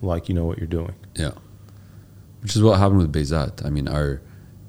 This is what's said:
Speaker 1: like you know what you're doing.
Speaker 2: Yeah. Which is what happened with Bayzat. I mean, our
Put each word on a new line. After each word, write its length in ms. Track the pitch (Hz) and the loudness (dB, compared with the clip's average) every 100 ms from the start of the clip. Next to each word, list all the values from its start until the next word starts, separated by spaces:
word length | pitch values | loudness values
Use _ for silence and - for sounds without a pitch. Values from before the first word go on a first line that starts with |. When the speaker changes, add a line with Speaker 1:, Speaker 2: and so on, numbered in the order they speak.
Speaker 1:
like 260 | 95 85 - | -4 -4 -2
you 60 | 90 | -2
know 100 | 82 | -2
what 120 | - | -4
you're 100 | 82 | -4
doing. 260 | 85 85 - - - | -4 -6 -12 -14 -6
Speaker 2:
Yeah. 160 | 73 - - - - - - - - - - - | -6 -6 -20 -20 -20 -20 -20 -20 -20 -20 -20 -14
Which 140 | 101 107 | -4 4
is 80 | |
what 160 | 110 98 | 6 6
happened 200 | 101 98 | 6 4
with 140 | 80 | 2
Bayzat. 520 | 78 71 80 69 - 76 | 0 -2 -2 -4 -6 -4
I 40 | |
mean, 180 | 73 67 | -4 -2
our 340 | 73 71 67 - - - - | -2 -2 -4 -10 -20 -20 -20